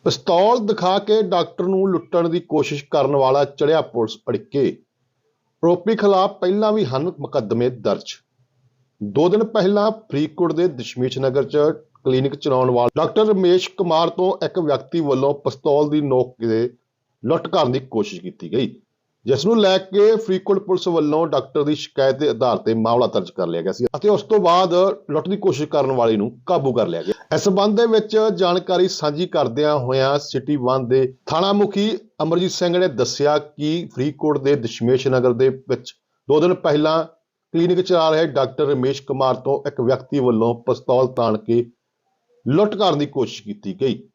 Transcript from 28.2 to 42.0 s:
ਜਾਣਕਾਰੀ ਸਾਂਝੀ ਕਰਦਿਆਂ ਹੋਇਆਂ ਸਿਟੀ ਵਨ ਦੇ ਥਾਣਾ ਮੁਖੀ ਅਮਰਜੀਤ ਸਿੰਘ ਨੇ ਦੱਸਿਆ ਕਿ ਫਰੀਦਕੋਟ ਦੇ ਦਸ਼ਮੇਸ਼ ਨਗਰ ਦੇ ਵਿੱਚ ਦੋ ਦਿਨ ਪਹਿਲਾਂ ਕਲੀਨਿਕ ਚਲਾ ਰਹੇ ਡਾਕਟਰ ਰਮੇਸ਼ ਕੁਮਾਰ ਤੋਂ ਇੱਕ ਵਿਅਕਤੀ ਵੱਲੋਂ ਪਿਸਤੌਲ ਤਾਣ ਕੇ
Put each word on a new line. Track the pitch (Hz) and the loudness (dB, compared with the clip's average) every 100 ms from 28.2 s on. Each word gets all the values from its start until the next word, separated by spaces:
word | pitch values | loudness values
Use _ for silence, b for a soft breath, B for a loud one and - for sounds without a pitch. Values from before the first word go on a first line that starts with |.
| 220 175 | 0 2
ਜਾਣਕਾਰੀ | 185 180 185 180 185 | 0 0 0 0 0
ਸਾਂਝੀ | - 151 147 180 | 0 -4 -2 -2
ਕਰਦਿਆਂ | 165 127 117 151 147 | 0 -2 0 0 0
ਹੋਇਆਂ | 123 131 131 143 | 0 0 2 0
ਸਿਟੀ | - 135 143 147 | -2 -6 -4 -2
ਵਨ | 123 135 120 | 0 -2 2
ਦੇ | 131 131 131 - | 2 0 -4 -4
ਥਾਣਾ | 160 196 | 0 2
ਮੁਖੀ | 202 202 196 208 - - - | 2 2 0 -2 -4 -10 -6
ਅਮਰਜੀਤ | 156 170 180 | -2 0 -2
ਸਿੰਘ | - 175 180 | -2 0 2
ਨੇ | 185 | 0
ਦੱਸਿਆ | 117 123 - 143 151 | 0 -4 0 0 0
ਕਿ | 147 - 151 170 160 - | -2 -6 -4 -4 -6 -6
ਫਰੀਦਕੋਟ | 143 147 156 143 | -6 -2 -2 0
ਦੇ | 135 139 | 0 0
ਦਸ਼ਮੇਸ਼ | 113 - 120 131 131 | -2 -4 0 2 2
ਨਗਰ | 127 127 | 2 2
ਦੇ | 120 131 | 2 0
ਵਿੱਚ | - - 120 123 _ _ _ - | 0 -6 -6 -6 _ _ _ 0
ਦੋ | 151 | 2
ਦਿਨ | 175 | 2
ਪਹਿਲਾਂ | 180 170 147 156 160 160 _ _ _ _ | 0 0 0 2 0 -4 _ _ _ _
ਕਲੀਨਿਕ | 165 175 180 | -2 2 0
ਚਲਾ | 185 175 160 | 2 2 4
ਰਹੇ | 156 165 | 2 0
ਡਾਕਟਰ | 135 127 - 143 | 0 -2 -2 -2
ਰਮੇਸ਼ | 135 131 135 | 0 -2 -4
ਕੁਮਾਰ | - 135 131 127 | -6 -2 0 0
ਤੋਂ | 135 139 147 | -2 -4 -4
ਇੱਕ | - | -2
ਵਿਅਕਤੀ | 120 131 - 143 | 0 -2 -2 0
ਵੱਲੋਂ | 123 113 113 120 | 2 2 0 0
ਪਿਸਤੌਲ | - 120 - 127 131 | -4 -4 0 0 0
ਤਾਣ | 131 117 107 | 0 -2 -2
ਕੇ | 107 117 120 _ _ _ | 0 0 0 _ _ _